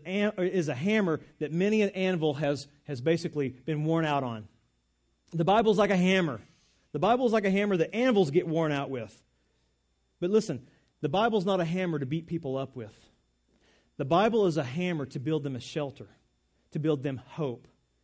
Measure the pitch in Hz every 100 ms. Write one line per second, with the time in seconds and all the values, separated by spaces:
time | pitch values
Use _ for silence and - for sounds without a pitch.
0 | 165 196 208 196 180 185 151 127 185 220
1 | 185 156 - - 147 165 202 220 196 185
2 | 185 180 151 139 147 135 - _ - 131
3 | 143 170 170 151 135 127 - 151 156 165
4 | 156 143 127 113 101 _ _ _ _ _
5 | _ _ _ 170 170 208 220 202 202 185
6 | 185 190 165 113 - _ _ _ _ 147
7 | 185 247 247 220 196 196 208 180 170 214
8 | 262 202 156 160 147 160 156 143 139 127
9 | 107 - _ _ _ _ _ _ _ _
10 | _ - 175 214 214 123 - _ _ -
11 | 151 185 233 214 180 185 165 180 180 156
12 | 127 160 165 165 139 131 131 131 104 -
13 | _ _ _ _ _ _ _ _ _ -
14 | 135 170 220 226 190 156 123 147 180 165
15 | 135 147 131 156 139 123 - 156 143 -
16 | 104 _ _ _ _ _ _ 160 151 147
17 | 139 131 - - 143 117 - _ _ _